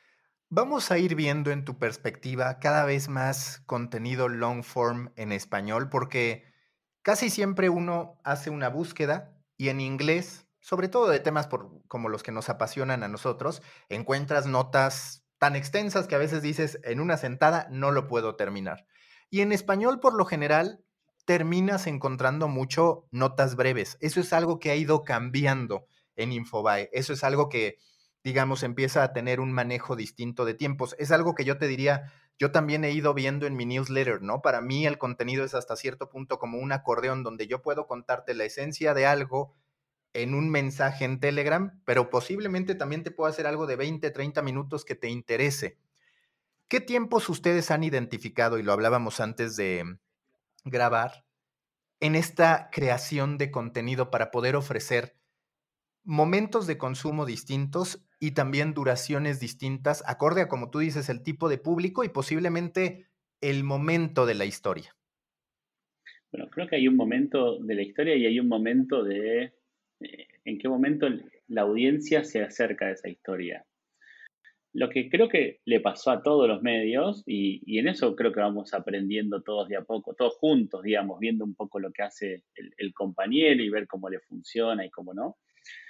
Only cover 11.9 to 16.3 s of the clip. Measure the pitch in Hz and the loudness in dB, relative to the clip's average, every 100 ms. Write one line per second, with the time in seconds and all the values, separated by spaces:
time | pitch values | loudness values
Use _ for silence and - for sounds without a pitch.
11.9 | 120 110 107 - 110 110 117 110 139 131 | -6 -4 -4 -6 -6 -4 -2 -2 -2 -2
12.9 | 127 104 104 131 117 139 165 - - - | -2 -4 -4 -4 -2 -4 -6 -14 -20 -10
13.9 | 104 113 139 143 147 139 131 131 139 135 | -6 -2 -2 0 0 2 0 4 4 4
14.9 | - - - _ - 143 139 139 202 208 | 0 -10 -16 _ 2 2 2 -2 -2 0
15.9 | 196 185 143 151 | 0 2 2 2